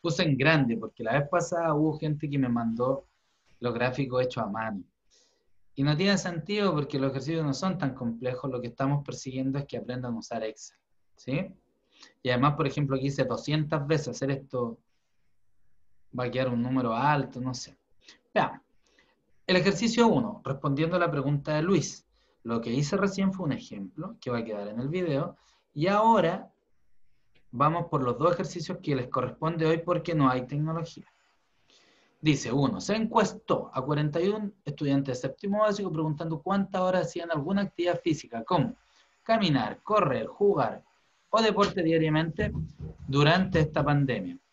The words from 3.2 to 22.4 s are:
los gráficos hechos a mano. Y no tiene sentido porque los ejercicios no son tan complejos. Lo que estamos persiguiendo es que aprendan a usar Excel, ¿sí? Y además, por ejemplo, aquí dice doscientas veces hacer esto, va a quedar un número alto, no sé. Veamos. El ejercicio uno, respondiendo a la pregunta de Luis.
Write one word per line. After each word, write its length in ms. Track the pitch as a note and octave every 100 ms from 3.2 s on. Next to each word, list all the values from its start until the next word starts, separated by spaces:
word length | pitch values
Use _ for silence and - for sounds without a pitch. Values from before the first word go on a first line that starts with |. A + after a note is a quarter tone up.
| _ _ _ _
los 140 | A#2+
gráficos 500 | A#2 B2+ B2+ B2+ B2+
hechos 200 | B2+ -
a 40 | G#2+
mano. 360 | G#2+ A2 G2 - _ _ _ _ _ _ _ - -
Y 80 |
no 120 | C#3+ D3+
tiene 220 | G3 F#3+
sentido 560 | - E3 D#3 G#3 F#3+
porque 260 | D3+ C#3 C#3
los 120 | C3+
ejercicios 340 | B2+ C3 E3 D3+
no 80 |
son 240 | C3+ F#3+ D#3+
tan 160 | C#3
complejos. 560 | B2+ A#2+ A#2 B2+ B2+ C3
Lo 100 | B2
que 60 | A#2
estamos 360 | - C3+ D3 C#3+
persiguiendo 540 | - C3 C3 C3 C#3
es 60 | C#3
que 120 | A#2
aprendan 360 | G#2 B2 B2
a 40 | A#2
usar 260 | - A#2
Excel, 340 | A2 - - _ _ _ _ _
¿sí? 380 | - D3 F#3+ - _ _ _ _ - _
Y 60 | B2
además, 260 | B2 C#3+ D3
por 120 | C#3+
ejemplo, 280 | - C#3 C3+
aquí 100 | C#3
dice 200 | C3+ A#2+
doscientas 600 | A2+ - D3+ D3 D#3 C#3
veces 240 | D3+ C3+
hacer 220 | A2+ C#3
esto, 460 | C3+ - B2+ A#2+ A#2 _ _ _ _ _ _ _ _ - - - - - B2+
va 80 | B2
a 60 |
quedar 180 | B2 C3
un 120 | A#2+
número 320 | B2 C3 A#2+ A2+
alto, 440 | C#3+ C#3+ C3+ B2+
no 120 | B2+
sé. 240 | B2 - - _ _ - - _
Veamos. 280 | - - - _ _ _ _ _ _ _ _ -
El 100 | F#3
ejercicio 500 | F#3 - A#3 - A#3
uno, 340 | C#3+ G#2+ -
respondiendo 520 | - C#3+ D3 C#3 E3 F3
a 40 |
la 120 | E3+
pregunta 420 | C#3+ C3+ C#3+ D3+ D3+
de 60 |
Luis. 420 | E3+ F3+ - - _ _ _ _